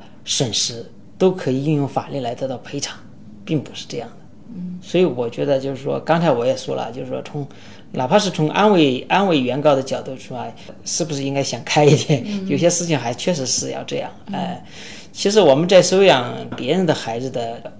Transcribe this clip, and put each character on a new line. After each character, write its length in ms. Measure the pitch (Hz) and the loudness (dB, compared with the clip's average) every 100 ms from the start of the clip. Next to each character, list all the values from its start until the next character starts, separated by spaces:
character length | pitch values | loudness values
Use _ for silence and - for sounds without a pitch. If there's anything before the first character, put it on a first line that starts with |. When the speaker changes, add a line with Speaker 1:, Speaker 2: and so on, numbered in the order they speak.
| - - - | -16 -14 -4
Speaker 1:
损 260 | - 131 | -2 0
失， 320 | 101 - 120 117 - - - | -2 -4 -6 -14 -18 -20 0
都 160 | 185 | 2
可 180 | 185 - | 2 -2
以 140 | 131 | -2
运 120 | 143 151 | 0 0
用 120 | 139 | 0
法 200 | - - | -2 -4
律 120 | 143 | -4
来 140 | 120 | -6
得 120 | 123 135 | -4 -6
到 120 | 123 | -6
赔 200 | - 143 | -10 -8
偿， 200 | - - - - - - - | -8 -10 -18 -20 -20 -16 -4
并 120 | 156 | -4
不 120 | - | -4
是 140 | - - | -12 -12
这 80 | - | -10
样 100 | - | -10
的。 60 | - - - - | -14 -20 -20 -16
Speaker 2:
嗯。 240 | 185 180 180 | -12 -12 -12
Speaker 1:
所 180 | - 170 | -2 2
以 60 | 180 | 2
我 220 | 123 117 | 0 -4
觉 180 | - 143 | -2 0
得 120 | 135 | 0
就 160 | 135 | -2
是 80 | 131 | -6
说， 160 | 143 139 | -6 -4
刚 200 | - 165 | 0 2
才 100 | 170 | 2
我 140 | 123 | 2
也 100 | 120 | 2
说 220 | 185 - 131 | -2 -4 -6
了， 160 | 123 | -6
就 100 | 120 | -10
是 60 | 131 | -10
说 120 | 131 | -10
从， 240 | - 147 135 - - - - | -8 -10 -10 -12 -20 -20 -10
哪 140 | - 127 | -6 2
怕 120 | 196 | 2
是 120 | 196 | 2
从 180 | - 151 | 0 0
安 200 | 170 208 | 4 4
慰， 340 | 190 147 127 - | 6 4 2 0
安 180 | 175 196 | 2 2
慰 140 | 156 | 2
原 200 | 123 131 | 0 2
告 140 | 147 | 4
的 80 | 139 | 4
角 180 | 127 123 | 2 -6
度 160 | 113 131 | -8 -12
出 180 | - | -12
来， 200 | 123 117 - - - | -10 -10 -12 -18 -14
是 200 | - - | -6 -4
不 80 | 156 | -4
是 100 | 143 | -4
应 120 | 135 | -2
该 80 | 139 | -2
想 200 | 135 117 | -2 -4
开 200 | 117 - | 0 4
一 100 | 147 - | 6 6
点？ 260 | - 151 - | 4 0 0
Speaker 2:
嗯。 200 | 202 190 | -6 -2
Speaker 1:
有 100 | 139 | 0
些 140 | 170 | 2
事 160 | 170 175 | 2 0
情 100 | 147 | -2
还 140 | 120 | -2
确 220 | 123 - | -4 -2
实 100 | 170 | -2
是 280 | 127 - 135 | -2 -4 -4
要 100 | 135 | -8
这 140 | 131 139 | -8 -6
样。 140 | 139 - - | -8 -12 -10
Speaker 2:
嗯。 80 | |
Speaker 1:
呃， 300 | 196 - - - - - - - | -8 -6 -8 -14 -18 -18 -18 -16
其 180 | - 196 | -4 2
实 100 | 220 | 6
我 140 | 170 | 6
们 140 | 135 170 | 6 6
在 140 | 190 | 6
收 200 | 175 190 | 6 6
养 300 | 196 139 123 123 123 - | 6 4 2 -6 -10 -6
别 160 | 127 | -2
人 140 | 170 180 | 2 2
的 80 | |
孩 240 | 139 - 117 | 0 -2 -6
子 100 | 131 | -6
的， 320 | 120 113 117 - - | -6 -6 -8 -14 -8